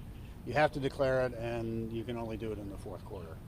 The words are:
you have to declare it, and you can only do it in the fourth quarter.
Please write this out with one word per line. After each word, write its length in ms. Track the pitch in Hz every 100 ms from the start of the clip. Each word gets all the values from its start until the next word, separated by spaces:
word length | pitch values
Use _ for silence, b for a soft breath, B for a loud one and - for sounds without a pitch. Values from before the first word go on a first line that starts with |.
| - B B B -
you 60 |
have 200 | 127 151
to 80 | 147
declare 420 | 135 - 135 131
it, 120 | 127 117
and 520 | 117 117 113 113 113
you 140 | 113
can 140 | 113 117
only 180 | 117 110
do 160 | 110
it 60 | 104
in 100 | 101
the 80 | 95
fourth 280 | 104 90
quarter. 320 | - 101 85 80